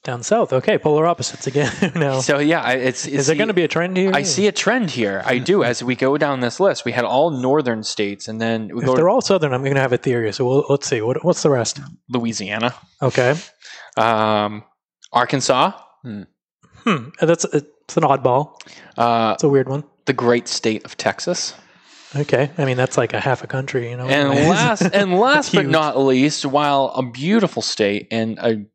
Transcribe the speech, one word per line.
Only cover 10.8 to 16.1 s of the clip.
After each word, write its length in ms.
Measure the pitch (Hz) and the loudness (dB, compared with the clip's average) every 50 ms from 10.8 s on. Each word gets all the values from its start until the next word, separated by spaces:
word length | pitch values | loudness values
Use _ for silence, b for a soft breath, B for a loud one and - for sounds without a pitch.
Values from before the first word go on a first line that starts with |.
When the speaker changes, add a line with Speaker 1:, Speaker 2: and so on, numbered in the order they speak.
| - - | 0 -2
Speaker 1:
see. 140 | 139 117 | -2 -2
What, 220 | 107 113 131 - - | 0 -2 -4 0 0
what's 180 | - 185 - | 0 0 2
the 80 | - 160 | 2 2
rest? 300 | 139 123 113 - - 143 139 - - - _ _ | 2 2 0 -2 -6 -8 -12 -16 -18 -20 _ _
Speaker 2:
Louisiana. 680 | 120 127 117 117 110 - 101 95 104 110 113 123 - - - _ _ _ | -4 -2 -2 -2 -4 -4 -6 -6 -4 -2 -2 -4 -4 -6 -20 _ _ _
Speaker 1:
Okay. 340 | - 127 - - 127 123 143 165 - - _ B B B B B B B B | -2 0 2 2 2 2 2 0 -4 -14 _ B B B B B B B B
Speaker 2:
Um, 680 | - 110 113 117 107 107 107 107 104 104 104 107 107 107 _ _ _ _ _ _ _ _ - - | 0 2 2 2 2 2 2 2 0 0 -2 -6 -10 -16 _ _ _ _ _ _ _ _ -2 0
Arkansas. 580 | 120 123 120 - 139 120 - 135 127 147 190 202 - - _ _ _ - | 0 2 2 0 -2 2 2 2 2 2 0 0 -6 -20 _ _ _ -16
Speaker 3:
Hmm. 200 | 127 | -14